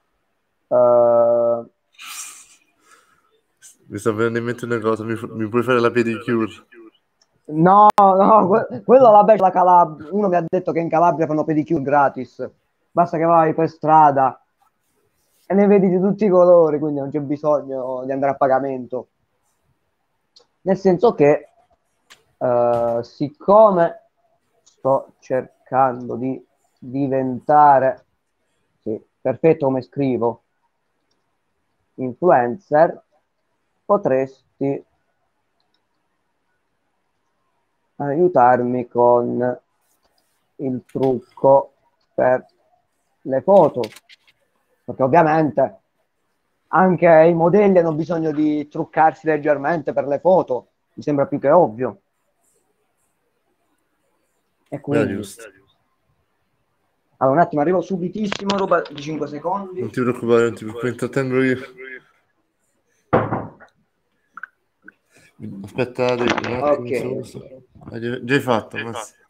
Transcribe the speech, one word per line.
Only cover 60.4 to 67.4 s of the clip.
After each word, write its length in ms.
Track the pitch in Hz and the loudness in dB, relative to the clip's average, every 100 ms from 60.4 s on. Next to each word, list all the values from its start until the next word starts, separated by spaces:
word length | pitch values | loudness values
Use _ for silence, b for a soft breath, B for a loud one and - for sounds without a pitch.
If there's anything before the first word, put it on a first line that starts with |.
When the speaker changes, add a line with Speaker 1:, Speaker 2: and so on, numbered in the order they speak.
Speaker 2:
non 120 | 117 | 0
ti 100 | 104 | -4
preoccupare, 260 | 110 113 123 | -12 -10 -8
intrattengo 500 | 120 123 139 131 127 | -6 -6 -6 -4 -2
io. 180 | 131 127 131 - 131 127 _ _ _ _ _ _ _ _ _ _ _ - - - - - - _ _ _ _ _ _ - - _ _ _ _ _ _ b b _ 107 98 | -2 -2 -8 -20 -20 -20 _ _ _ _ _ _ _ _ _ _ _ -4 -2 -6 -10 -18 -20 _ _ _ _ _ _ -20 -20 _ _ _ _ _ _ b b _ -18 -16
Aspetta, 420 | 104 131 123 - 123 | -12 -8 -8 -4 -4
Adri, 180 | 123 | -2
un 380 | 120 120 113 123 | -2 -4 -6 -4
attimo, 40 | 143 | -2
Speaker 1:
Ok. 500 | 143 120 123 123 117 | -4 -4 -6 -6 -10
Speaker 2:
un 80 | |
secondo. 400 | - - | -12 -18